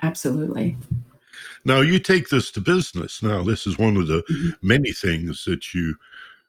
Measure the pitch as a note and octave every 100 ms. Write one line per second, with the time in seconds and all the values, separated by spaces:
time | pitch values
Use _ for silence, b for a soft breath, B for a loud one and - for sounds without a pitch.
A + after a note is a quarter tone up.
0 | D#3+ - C#3 B2+ D3+ - - - - -
1 | - _ B B B B - C3+ D3 F3+
2 | F#3 F#3 - C3+ - - G2 F#3 - F2
3 | - - A2 G#2 F#2 A2 - F#2 A2 G2+
4 | E2 E2 - D#3+ E3+ - F#2 B2+ B2+ -
5 | F#2+ E2 E2+ D2+ - F2 - F2+ E2 D#2
6 | B B B B